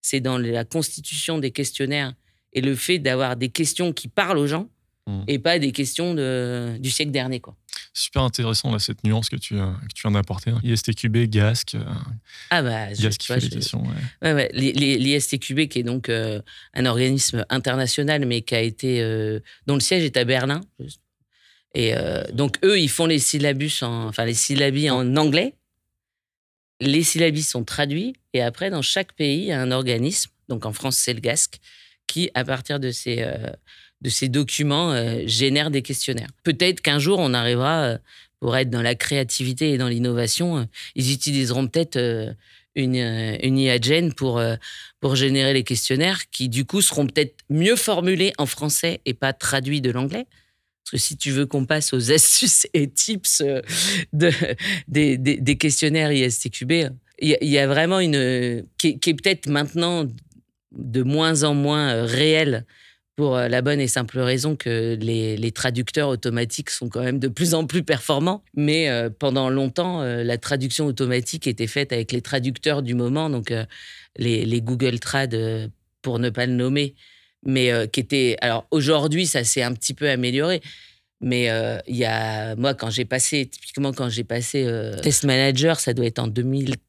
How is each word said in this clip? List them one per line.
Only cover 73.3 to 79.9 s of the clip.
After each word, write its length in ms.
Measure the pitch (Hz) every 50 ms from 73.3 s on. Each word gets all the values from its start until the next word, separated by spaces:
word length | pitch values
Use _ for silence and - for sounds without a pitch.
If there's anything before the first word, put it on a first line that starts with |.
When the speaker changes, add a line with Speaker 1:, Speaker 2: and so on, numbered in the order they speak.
| 143 120 104 -
Speaker 1:
euh, 160 | 120 113 110 - - - - - - - - _ _
les, 300 | - 120 120 113 110 -
les 160 | 113 117 120 117
Google 380 | 113 127 120 131 127 120 117
Trad, 340 | - - - 139 135 123 117
euh, 340 | 110 113 113 113 110 110 110 - _ _ _ _ _ -
pour 160 | 135 120 117
ne 120 | 120 123
pas 160 | 104 123 123
le 80 | 123 123
nommer, 400 | 120 123 131 135 143 147 139 135 _ - - - _ _ _ _ _ -
mais, 280 | 135 135 131 127 123 120
euh, 140 | 117 110
qui 140 | 104 - -
était, 360 | 127 - 143 139 131 123 117 -
alors 260 | - 120 113 113 - _
aujourd'hui, 560 | - 156 139 139 160 151 143 160 147 170 185
ça 180 | 156 - 135 117
s'est 180 | 113 - 135 123
un 120 | 120 123
petit 180 | 110 - -